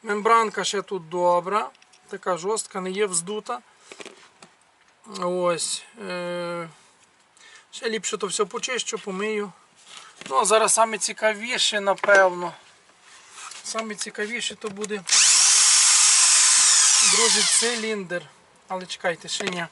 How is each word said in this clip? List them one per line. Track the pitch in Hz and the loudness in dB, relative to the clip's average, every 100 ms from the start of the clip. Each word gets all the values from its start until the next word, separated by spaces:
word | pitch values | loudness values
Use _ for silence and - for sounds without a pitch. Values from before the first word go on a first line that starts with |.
Мембранка | 220 208 208 226 220 202 | -4 -2 4 4 4 -2
ще | 185 202 | -4 -4
тут | 185 190 160 | -6 -10 -6
добра, | 175 175 175 175 208 254 _ _ _ _ | 0 4 2 2 -4 -4 _ _ _ _
така | 196 208 175 | -10 -4 -4
жорстка, | 185 220 - 196 | -2 -4 -4 -8
не | 185 | -6
є | 190 208 | -2 -2
вздута. | 170 175 214 208 240 _ _ - - - - - _ - _ _ _ _ _ - 196 | -2 -4 -8 -8 -10 _ _ -20 -20 -20 -20 -20 _ -20 _ _ _ _ _ -18 -6
Ось. | 180 180 180 165 - - - 233 196 | -4 0 0 0 -4 -8 -12 -14 -10
Е, | 180 175 175 175 170 165 151 _ _ _ _ _ _ - - _ | -8 -6 -6 -6 -8 -10 -16 _ _ _ _ _ _ -20 -20 _
ще | - 247 | -10 -6
ліпше | 220 - 208 | -4 -6 -6
то | 202 | -6
все | 170 | -2
почищу, | 196 240 - - - 220 | -2 -4 -6 -4 -4 -8
помию. | - 185 214 214 202 - _ _ - - - - - | -8 -6 -4 -4 -6 -12 _ _ -20 -20 -20 -20 -2
Ну, | 262 | 0
а | |
зараз | 196 220 208 | 4 4 4
саме | 220 226 214 | 4 2 0
цікавіше, | - 202 220 208 233 240 - 214 | -6 -2 -2 -2 -6 -2 0 0
напевно. | 196 185 - 196 185 175 175 - - _ _ _ - - - - - - | 0 0 6 6 6 2 -8 -10 -20 _ _ _ -20 -20 -20 -20 -18 -14
Саме | - 220 220 | -10 -8 -8
цікавіше | 208 220 214 208 233 - | -8 -10 -6 -8 -6 -8
то | 220 220 | -8 -12
буде... | 196 208 208 170 - - - - - - - - - - - - - - - - - - - - - | -8 -8 -6 0 2 4 4 4 6 4 4 4 4 4 4 4 4 4 4 4 4 4 4 4 4
Друзі, | 226 208 | 2 2
циліндр. | 196 - 226 240 220 214 180 175 156 - _ _ _ | 2 2 0 -2 -4 -6 -6 -8 -8 -20 _ _ _
Але | 185 180 | -10 -10
чекайте, | - 185 165 170 | -6 -4 -4 -8
ще | - | -6
ні. | 202 180 165 | -4 -6 -8